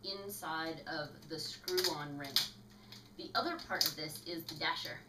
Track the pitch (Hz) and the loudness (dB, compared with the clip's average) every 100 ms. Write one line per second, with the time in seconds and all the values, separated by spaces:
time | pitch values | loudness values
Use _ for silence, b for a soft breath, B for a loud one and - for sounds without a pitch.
0 | 196 196 202 - 175 160 165 156 - 156 | -4 -4 -4 -4 -2 0 0 -2 -2 -2
1 | 143 - 151 156 - - - 185 175 151 | -2 -4 -6 -4 -2 -4 2 4 4 4
2 | 147 143 139 131 - - - B B B | -2 -2 2 4 4 -4 -16 B B B
3 | B - - 233 262 339 - 185 - - | B -10 0 2 2 0 0 4 4 4
4 | 156 151 - 170 - 156 156 165 - - | -4 -4 -4 -4 -4 0 2 2 0 -6